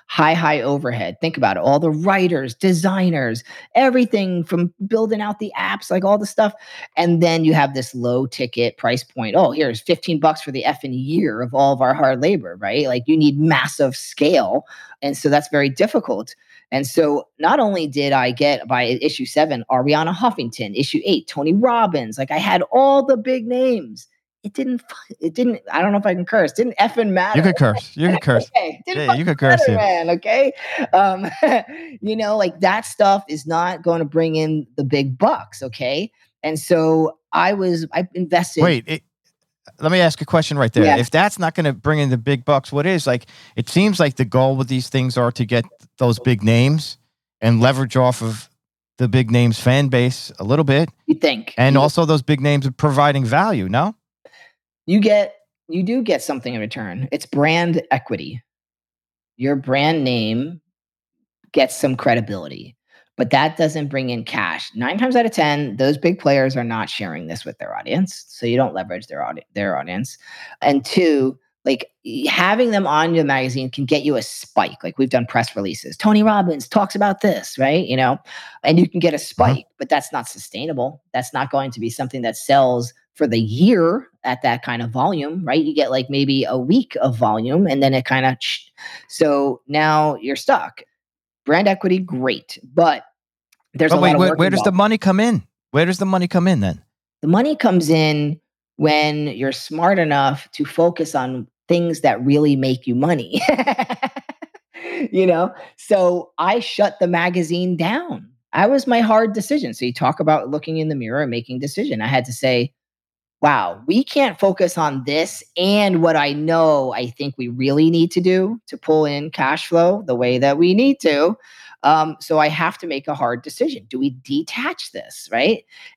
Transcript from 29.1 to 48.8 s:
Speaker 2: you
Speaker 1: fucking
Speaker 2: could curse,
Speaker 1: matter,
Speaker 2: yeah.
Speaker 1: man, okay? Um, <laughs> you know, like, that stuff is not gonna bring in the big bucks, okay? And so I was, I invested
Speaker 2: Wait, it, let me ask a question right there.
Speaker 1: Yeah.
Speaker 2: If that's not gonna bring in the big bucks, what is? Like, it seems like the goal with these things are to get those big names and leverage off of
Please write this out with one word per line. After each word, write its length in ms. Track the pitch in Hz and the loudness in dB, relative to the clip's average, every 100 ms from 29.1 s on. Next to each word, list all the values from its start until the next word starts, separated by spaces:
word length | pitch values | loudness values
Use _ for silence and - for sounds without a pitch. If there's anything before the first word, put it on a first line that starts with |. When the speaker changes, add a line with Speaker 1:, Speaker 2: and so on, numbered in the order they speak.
Speaker 2:
you 120 | 135 175 | 0 0
Speaker 1:
fucking 0 | |
Speaker 2:
could 120 | 143 | 2
curse, 200 | 135 120 - | 4 4 4
Speaker 1:
matter, 40 | |
Speaker 2:
yeah. 320 | - 196 170 | 2 2 0
Speaker 1:
man, 60 | 165 175 | 0 -2
okay? 360 | 208 254 277 - - - 269 | 0 2 2 -2 -8 -6 2
Um, 1040 | 185 196 190 190 - 311 240 - 320 330 254 | 4 4 0 -6 0 2 2 -2 -14 -18 -10
<laughs> 20 | |
you 140 | 214 220 | -6 -4
know, 200 | 208 214 | -2 0
like, 220 | 185 175 | 0 0
that 260 | 185 208 - | 0 0 -2
stuff 380 | - 196 196 175 | 2 4 4 -2
is 200 | 151 147 | -10 -4
not 340 | 165 180 165 | -2 -2 -2
gonna 240 | 175 165 147 | -2 -2 0
bring 300 | 160 160 156 | 0 0 0
in 320 | 156 156 131 - | 0 -2 -4 -6
the 80 | |
big 340 | 139 143 135 127 | -2 -2 -2 0
bucks, 460 | 226 311 - - | 0 0 -6 -14
okay? 480 | 131 - 127 147 226 _ _ _ | -12 -8 -4 -4 -6 _ _ _
And 160 | 156 156 | -6 -4
so 580 | - 170 160 160 156 - _ | 0 2 4 2 0 -4 _
I 220 | 151 180 | -2 0
was, 340 | 202 185 170 160 | 0 -2 -2 -4
I 140 | 175 185 | -6 -6
invested 480 | 180 165 175 175 160 | -6 -2 0 0 2
Speaker 2:
Wait, 200 | 170 135 135 | 2 2 -4
it, 160 | 156 _ _ _ _ _ _ _ - | -10 _ _ _ _ _ _ _ -6
let 120 | 156 | 0
me 80 | 185 | 4
ask 220 | 170 - | 2 0
a 40 | 151 | 0
question 340 | 165 156 143 | 0 0 0
right 120 | 117 | 2
there. 100 | - 156 | 4 4
Speaker 1:
Yeah. 120 | 139 | 4
Speaker 2:
If 120 | 120 | 2
that's 300 | 156 202 - | 2 2 0
not 160 | 165 175 | -4 0
gonna 180 | 151 | -2
bring 240 | 107 143 151 | -2 0 0
in 120 | 139 | 0
the 60 | 123 | 0
big 280 | 113 135 120 | 0 -2 2
bucks, 260 | 139 - | 0 0
what 140 | 143 165 | -2 0
is? 220 | 180 139 | 0 0
Like, 180 | 123 - - - - | -2 -4 -20 -12 -8
it 120 | - | -2
seems 320 | 175 208 180 | 2 2 2
like 160 | 147 - | 2 0
the 100 | 117 | 0
goal 320 | 127 135 131 | 2 2 0
with 100 | 127 | -2
these 220 | 131 - | -4 -2
things 280 | 131 127 123 | -2 0 0
are 140 | 120 | -2
to 140 | - 110 | -2 -2
get 200 | 120 113 _ _ - | -2 -2 _ _ -2
those 220 | 123 107 | 0 0
big 240 | 127 107 | 0 2
names 560 | 107 117 135 156 - - _ _ _ _ | 4 4 4 2 -2 -14 _ _ _ _
and 200 | 113 113 | 2 4
leverage 340 | 123 135 127 131 | 4 2 0 2
off 260 | 127 120 | 2 0
of 260 | 113 110 - _ _ _ | -4 -8 -14 _ _ _